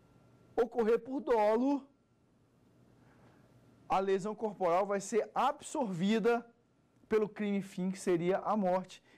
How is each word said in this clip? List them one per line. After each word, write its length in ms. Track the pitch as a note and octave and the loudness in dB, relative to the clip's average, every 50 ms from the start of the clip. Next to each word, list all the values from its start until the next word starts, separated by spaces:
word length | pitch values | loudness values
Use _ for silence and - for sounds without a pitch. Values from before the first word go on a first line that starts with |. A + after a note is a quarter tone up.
| _ _ _ - _ - _ - - _ - | _ _ _ -20 _ -20 _ -20 -20 _ -2
ocorrer 440 | - B3 A3+ - B3 A3 G#3+ A#3+ A#3+ | -2 -2 -2 0 0 2 4 4 2
por 220 | A3+ C4+ C4 C#4+ | 2 -2 -6 -6
dolo, 680 | - D4+ A#3+ A3 G#3 G#3 A3 A#3 B3+ C#4 C#4+ C4+ - - _ _ _ _ _ _ _ _ _ _ _ _ _ _ _ _ _ _ - _ _ _ - - - - - - - - - _ _ - - - - _ - | 0 2 4 4 6 6 4 4 4 2 0 0 -4 -10 _ _ _ _ _ _ _ _ _ _ _ _ _ _ _ _ _ _ -20 _ _ _ -20 -20 -20 -20 -20 -20 -20 -20 -20 _ _ -20 -20 -20 -20 _ -6
a 120 | - E3+ F#3 | -2 -2 0
lesão 360 | G3 G3 F#3+ G3 F3 G#3+ G#3+ | 0 0 0 -2 -2 -6 -8
corporal 500 | - A#3+ G#3+ F3+ - F#3 E3+ E3 F#3 G#3 | -6 -6 -8 -4 -2 0 2 2 2 2
vai 140 | G3 G3+ G3 | 0 -2 -4
ser 300 | G3 - A#3+ G#3 - - - | -4 -2 -2 -2 -2 -2 -2
absorvida 1120 | F#3 A3+ C4+ C#4+ D4 - - - D#4 C4 F#3+ F#3 D#3+ F#3 G3+ A3+ A3+ F#3+ A#3 A#3 A#3+ A#3 - _ _ _ _ _ _ _ _ _ _ _ | -2 -2 -2 -2 -4 -10 -10 -6 -4 -4 -4 -4 -2 0 0 0 2 2 2 0 0 -2 -8 _ _ _ _ _ _ _ _ _ _ _
pelo 220 | - A3 G#3+ G#3+ G#3 | -2 0 0 0 0
crime 320 | - - G#3+ G3+ G3+ G3 | -4 -6 -4 -2 -2 -2
fim, 280 | F#3 - - F#3 F3+ F#3+ | -4 -6 -6 -4 -4 -4
que 80 | F#3 | -4
seria 420 | - - G3 F3+ E3 E3+ F3 G3 - | -4 -2 0 0 2 2 0 0 0
a 180 | - E3 G#3 | 0 -2 -2
morte. 440 | A3 G3 F3+ F3+ F#3 F3+ - - - _ _ - | 0 2 2 0 0 -2 -6 -16 -20 _ _ -20